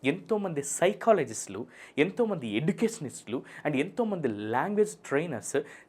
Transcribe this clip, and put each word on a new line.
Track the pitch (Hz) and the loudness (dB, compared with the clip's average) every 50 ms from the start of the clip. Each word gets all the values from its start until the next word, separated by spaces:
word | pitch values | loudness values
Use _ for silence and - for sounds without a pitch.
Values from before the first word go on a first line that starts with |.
| - | 2
ఎంతోమంది | 131 151 190 185 - 226 214 196 190 165 139 139 | 0 0 0 -2 -2 -2 -2 0 -2 -4 -4 -4
సైకాలజిస్టులు, | - - - 170 180 202 - - 233 220 185 143 117 110 - - - 98 98 - - - - - - - - | -6 0 2 2 2 2 2 4 6 6 6 4 -2 -4 -10 -10 -8 -8 -8 -10 -10 -12 -20 -20 -8 2 2
ఎంతోమంది | 147 190 190 - 240 220 202 165 127 113 | 2 2 4 0 0 0 0 -4 -4 0
ఎడ్యుకేషనిస్టులు | 101 110 147 165 202 - 233 220 - - 156 123 - - - - 107 135 - - - - - | 0 2 2 2 2 2 0 0 0 -2 -8 -10 -10 -12 -8 -6 -6 -6 -6 -8 -18 -6 -4
and | 151 151 | 0 0
ఎంతోమంది | 131 143 190 - - 240 220 202 180 151 123 | 2 0 0 0 -2 -2 0 0 0 0 -2
లాంగ్వేజ్ | 107 101 104 107 113 123 147 190 208 202 214 208 - - - - | -2 -2 -4 -2 0 0 0 0 2 2 2 2 0 -12 -6 0
ట్రైనర్స్ | 135 139 165 175 139 110 98 - - 139 - - - - - | 0 0 0 0 -6 -8 -8 -2 -2 -2 -2 -2 -12 -20 -20